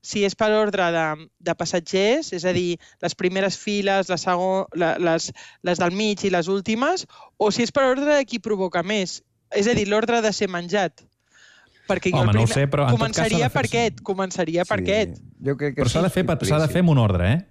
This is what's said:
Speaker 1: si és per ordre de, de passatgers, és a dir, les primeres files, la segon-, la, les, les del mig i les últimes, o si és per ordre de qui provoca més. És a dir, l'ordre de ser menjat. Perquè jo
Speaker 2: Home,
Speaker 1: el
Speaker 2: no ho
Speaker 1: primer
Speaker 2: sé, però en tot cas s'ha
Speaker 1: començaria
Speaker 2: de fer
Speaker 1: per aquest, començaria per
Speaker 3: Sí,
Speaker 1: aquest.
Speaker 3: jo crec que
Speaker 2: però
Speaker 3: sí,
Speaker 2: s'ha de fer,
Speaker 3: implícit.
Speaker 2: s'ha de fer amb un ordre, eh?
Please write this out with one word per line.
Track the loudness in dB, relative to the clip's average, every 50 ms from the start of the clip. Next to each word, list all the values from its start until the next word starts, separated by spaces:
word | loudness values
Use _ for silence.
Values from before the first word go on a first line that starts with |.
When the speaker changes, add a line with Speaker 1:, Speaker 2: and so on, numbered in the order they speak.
Speaker 1:
si | _ -6 -2 -2 0
és | -2 0
per | _ 0 2 2
ordre | 2 2 0 0 0 0 0
de, | 0 0 -2 -2 -4 -6 -10 -20 _ _
de | -6 -6 -4
passatgers, | _ -4 -4 -4 -4 -4 -2 -2 0 2 2 2 0 -2 -6 -8
és | -4 -2
a | -2 -2
dir, | 0 -2 -2 -4 -6 -8 -20 _ _ -8
les | -8 -6
primeres | -2 -4 -2 -2 0 -2 -2 -2 -4
files, | -6 -4 -4 -2 0 2 2 0 0 -2
la | -4
segon-, | -4 -2 -2 0 0 0 0 0 -2 -2 -4 -4
la, | -2 0 0 0 0
les, | 0 0 0 0 -2 -6 -12 -14 -20 -20 -20 _ -4
les | -4 -2 0
del | 0 -2 0
mig | 0 -2 -2 -2 -2 -2
i | 0
les | 0 0 0 0
últimes, | -2 -2 -2 -2 -2 0 0 0 -2 -2 -4 -12 -18 -20 -20 -20 _
o | _ 0 0
si | 2 0 -2
és | 0 2
per | 2 2
ordre | 2 2 2 2 2 2
de | 2 2
qui | -2 -6 -8
provoca | -4 -4 -2 -2 -2 -2 -2 -4 -2
més. | -2 -2 -2 -2 -4 -6 -14 _ _ _ _ _ _
És | -2 0 2 2
a | 2
dir, | 2 0
l'ordre | 2 0 0 2 2 0 2 2
de | 0 0
ser | 0 -4 -4
menjat. | -4 -6 -6 -4 -2 -2 -2 -2 _ -10 -20 _ _ _ _ _ _ -20 -20 -20 _ _ _ _ _ _ _ -4
Perquè | -4 -2 0 0 0
jo | 2
Speaker 2:
Home, | 2 4
Speaker 1:
el | 4
Speaker 2:
no | 4 4
ho |
Speaker 1:
primer | 2 2
Speaker 2:
sé, | 2 0 0
però | 2 0 2
en | 2 2
tot | 2
cas | 2 0 0
s'ha | 0 0
Speaker 1:
començaria | 2 2 2 0
Speaker 2:
de | 0
fer | 0
Speaker 1:
per | 0 -2
aquest, | 0 0 0 0 0 -2 -6 -6
començaria | -6 -4 -2 -2 -4 -2 -4 -4 0 0 0 0
per | 0 0 -2
Speaker 3:
Sí, | 0
Speaker 1:
aquest. | 0 0 0 0 -2 -6 -14 -18 -20 -20 _ -4
Speaker 3:
jo | -4 -2
crec | -2 -2 -4 -2
que | 0 0
Speaker 2:
però | 2
Speaker 3:
sí, | 2
Speaker 2:
s'ha | 2 0
de | 2
fer, | 2 0 0
Speaker 3:
implícit. | 0 0 0 0 2
Speaker 2:
s'ha | 2 2
de | 2 2
fer | 2 4
amb | 4 6
un | 6 6
ordre, | 4 4 2 2 2 2 2
eh? | 0 -2 _